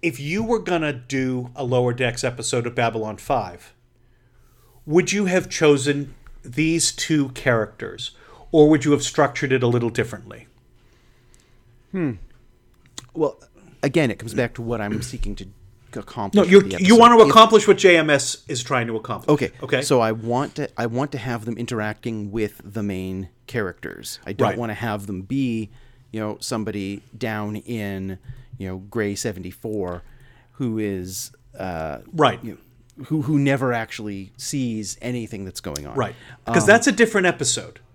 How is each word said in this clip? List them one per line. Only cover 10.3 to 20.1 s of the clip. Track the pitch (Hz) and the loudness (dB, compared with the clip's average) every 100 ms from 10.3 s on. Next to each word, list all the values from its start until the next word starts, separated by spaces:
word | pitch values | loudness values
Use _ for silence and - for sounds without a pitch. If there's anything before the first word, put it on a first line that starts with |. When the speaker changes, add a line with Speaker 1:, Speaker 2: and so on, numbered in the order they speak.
| 110 - _ _ _ _ _ _ _ _ _ _ _ _ _ _ | -20 -20 _ _ _ _ _ _ _ _ _ _ _ _ _ _
Speaker 2:
Hmm. | 190 156 104 - - _ _ _ _ _ - - - | -6 -4 -6 -14 -20 _ _ _ _ _ -20 -16 -4
Well, | 147 - - _ - - | -4 -4 -20 _ -20 -4
again, | 143 165 139 | 0 2 0
it | - | -2
comes | 113 - | -6 -4
back | 117 - | -4 -4
to | |
what | 117 117 | -6 -4
I'm | 104 107 | -4 -6
seeking | 123 - 104 104 | -8 -6 -6 -6
to | 95 | -14
c-, | - - _ - - | -20 -20 _ -16 -14
accomplish | 98 - 98 208 | -12 -8 0 2
Speaker 1:
No, | |
Speaker 2:
with | 180 | 8
Speaker 1:
you, | 196 | 8
Speaker 2:
the | 196 | 6
Speaker 1:
you | 190 | 0
Speaker 2:
episode. | 190 226 | 6 10
Speaker 1:
wanna | 233 233 | 10 10
Speaker 2:
If | 214 | 10
Speaker 1:
accomplish | 220 220 220 - | 10 8 8 6
what | 196 | 6
J | 190 165 | 8 6
M | 156 | 6
S | 139 - - - | 2 0 -8 -8
is | 131 | -8
trying | 123 131 117 | -2 -2 -2
to | 110 | -6
accomplish. | 110 107 - | -6 -8 2
Speaker 2:
Okay. | 151 113 - | 2 2 -6
Speaker 1:
Okay. | 131 131 | -2 -2
Speaker 2:
So | - 131 | 2 4
I | 110 | 4